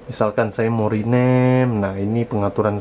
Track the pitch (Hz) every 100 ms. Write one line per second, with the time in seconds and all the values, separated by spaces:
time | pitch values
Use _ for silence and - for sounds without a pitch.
0 | - 113 110 104 113 104 113 113 107 110
1 | 110 123 127 127 127 127 127 113 98 98
2 | 101 113 117 110 101 95 107 104